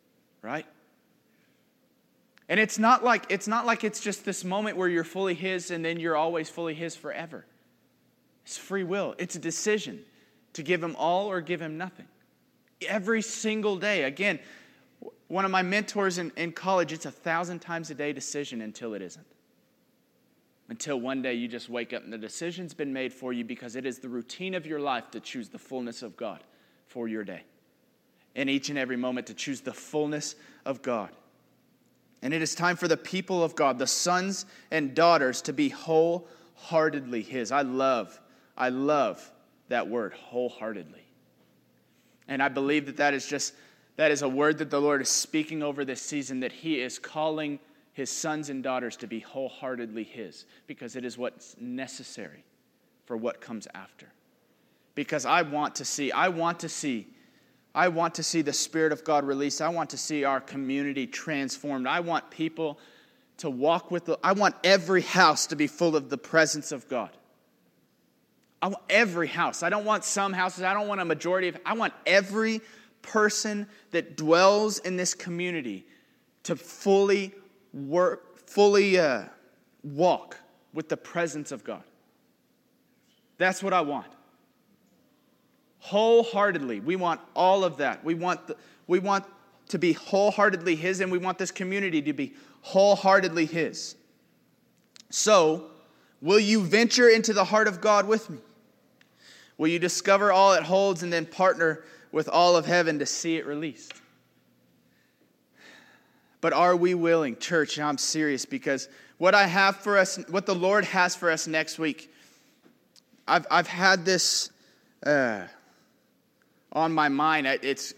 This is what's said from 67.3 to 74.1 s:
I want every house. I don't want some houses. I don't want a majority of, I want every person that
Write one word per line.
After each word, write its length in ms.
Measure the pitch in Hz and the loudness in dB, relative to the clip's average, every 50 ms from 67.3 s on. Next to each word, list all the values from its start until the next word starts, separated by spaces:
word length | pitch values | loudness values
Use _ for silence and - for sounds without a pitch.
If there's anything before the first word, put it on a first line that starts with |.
| _ _ _ _ _ _ _ _ _ _ _ _ _ _ _ _ _ _ _ _ _ _ _ _ _ - 170 | _ _ _ _ _ _ _ _ _ _ _ _ _ _ _ _ _ _ _ _ _ _ _ _ _ -6 -6
I 60 | 190 | -6
want 140 | 196 - - - | -6 -6 -4 2
every 380 | 180 214 233 202 170 175 165 | 4 4 4 2 0 -4 -4
house. 360 | 135 - 170 165 131 120 - 170 | -4 -2 -2 -2 -2 -2 -2 -4
I 60 | 175 | -2
don't 160 | 196 214 208 | -2 -2 0
want 200 | 214 214 190 - | 0 -2 -2 -2
some 280 | - - 202 196 196 185 | -4 -2 -2 -2 -2 0
houses. 320 | 185 185 185 180 180 185 | -2 -2 -2 -2 -2 -2
I 80 | 185 196 | -2 0
don't 160 | 208 208 208 | 0 -2 -4
want 140 | 202 190 180 | -4 -4 -2
a 20 | |
majority 440 | 165 156 143 - 170 185 190 185 180 | -2 -2 -2 0 -2 0 0 0 -2
of, 100 | 156 160 - | -4 -6 -6
I 80 | 160 220 | -4 -2
want 180 | 226 214 185 - - - | -2 -2 -4 -4 -4 0
every 560 | 156 180 202 196 190 196 214 220 220 220 220 - - - - - _ _ _ - | 4 4 4 4 2 -2 -2 0 0 -2 -4 -6 -12 -20 -20 -20 _ _ _ -12
person 680 | - - 220 214 214 214 - - 214 208 208 208 - - - _ - | -2 2 2 2 2 2 0 -4 -4 -6 -6 -8 -10 -14 -20 _ -4
that 260 | - 170 160 - | -4 -4 -4 -4